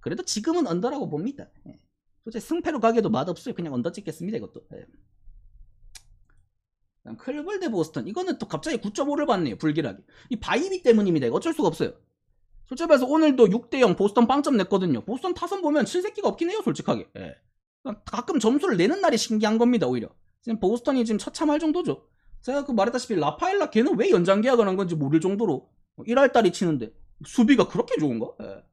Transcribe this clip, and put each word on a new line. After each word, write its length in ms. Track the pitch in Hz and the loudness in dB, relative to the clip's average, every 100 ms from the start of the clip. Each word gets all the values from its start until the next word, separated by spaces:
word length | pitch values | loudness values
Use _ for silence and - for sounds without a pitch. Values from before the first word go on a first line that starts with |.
그래도 220 | - 240 | -8 -8
지금은 440 | 370 - 226 349 262 | -6 -6 -2 -2 0
언더라고 420 | 170 226 294 180 | -2 -2 -4 -6
봅니다. 380 | 147 202 285 - _ - | -6 -6 -10 -18 _ -20
예. 120 | - _ _ _ _ | -20 _ _ _ _
솔직히 220 | - 226 - | -14 -12 -6
승패로 340 | 339 349 302 | -4 -4 0
가기에도 300 | 226 233 196 | 2 2 2
맛없어요. 460 | 208 156 170 - - | 0 -2 -6 -10 -8
그냥 180 | 170 | -6
언더 180 | 127 120 | -4 -4
찍겠습니다. 460 | 175 202 151 175 214 | -6 -12 -10 -8 -8
이것도. 240 | 104 - _ | -10 -16 _
예. 120 | - - _ _ _ - - - - - - - - _ - _ _ _ _ _ _ _ _ | -20 -20 _ _ _ -20 -20 -20 -20 -20 -20 -20 -20 _ -20 _ _ _ _ _ _ _ _
그다음 200 | - - | -18 -14
클벌 420 | - 294 311 415 | -10 -8 -6 -6
대 100 | 359 | -4
보스턴. 380 | 214 156 - 123 | -2 -4 -4 -8
이거는 300 | 226 370 320 | -6 -6 -6
또 80 | - | -6
갑자기 300 | 151 302 269 | -8 -4 -6
구 140 | 202 | -6
점 160 | - 277 | -4 -2
오를 160 | 285 294 | -2 0
받네요. 320 | 208 156 98 | 0 0 -2
불길하게. 460 | 156 151 139 95 _ _ - | -2 -2 -4 -6 _ _ -10
이 60 | 226 | -8
바이비 480 | - 202 370 381 | -2 -2 0 -2
때문입니다. 440 | 254 226 202 165 123 | 4 4 6 2 2
이거 100 | 143 | -2
어쩔 160 | 330 | -2
수가 140 | 320 185 | 0 -2
없어요. 260 | 156 - - _ _ _ _ _ - - | 0 -6 -6 _ _ _ _ _ -20 -16
솔직히 200 | 269 330 | -6 4
말해서 180 | 294 254 | 4 6
오늘도 460 | 302 311 262 214 | 4 4 6 6
육 180 | 208 - | 6 -2
대 120 | 285 | 2
영 140 | 240 175 | 2 4
보스턴 300 | 202 208 233 | 2 4 4
빵점 320 | 269 294 254 | 4 2 0
냈거든요. 480 | 185 196 185 123 104 | 2 0 0 -2 -2
보스턴 300 | 254 370 349 | -6 -6 -6
타선 260 | - 392 | -6 -2
보면 240 | 339 302 302 | 0 0 0
칠 160 | 349 | -2
새끼가 260 | 381 - 392 | -4 -2 -4
없긴 220 | - 339 | -2 -4
해요. 120 | 427 | -2
솔직하게. 480 | - 147 - 117 90 101 | -4 -4 -4 -4 -6 -14
예. 180 | 95 - _ _ _ _ 269 214 - | -14 -16 _ _ _ _ -12 -12 -10
가끔 340 | 196 - 330 | -10 -4 0
점수를 360 | 220 277 381 214 | 2 2 0 2
내는 240 | 180 370 | 2 2
날이 180 | 370 240 | 0 0
신기한 400 | - 214 214 220 | -2 -2 0 2
겁니다. 260 | 240 240 139 | 2 2 0
오히려. 240 | 127 104 _ _ _ | -2 -6 _ _ _
지금 180 | - 226 | -8 -2
보스턴이 460 | 185 233 269 269 226 | 0 0 0 0 0
지금 140 | 214 | -2
처참할 400 | - - 311 302 | -4 -4 0 2
정도죠. 480 | 320 320 349 135 _ _ _ - | 0 -2 -2 -6 _ _ _ -16
제가 240 | - 277 277 | -6 -6 -2
그 60 | |
말했다시피 460 | 233 196 247 - 202 | 0 0 0 -2 0
라파엘라 520 | 147 151 359 392 330 | 0 0 0 0 2
걔는 280 | 220 262 285 | 2 2 2
왜 100 | 311 | 4
연장 320 | 220 175 196 | 4 6 4
계약을 260 | 226 247 208 | 4 4 2
한 80 | 190 | 2
건지 200 | 190 165 | -2 -2
모를 260 | 139 160 | 2 2
정도로 480 | 185 202 220 135 - _ _ - 175 | 2 0 0 -2 -6 _ _ -18 -2
일 100 | 247 | 4
할달이 340 | 269 254 214 | 6 6 2
치는데 400 | - 180 151 110 - - - | 2 -2 -2 -4 -14 -20 -20
수비가 440 | 151 - 226 269 180 | -10 2 6 6 4
그렇게 300 | 185 233 494 | 0 -2 -2
좋은가? 280 | 151 117 113 - | -2 -2 -6 -10
예. 220 | 113 98 - | -16 -16 -20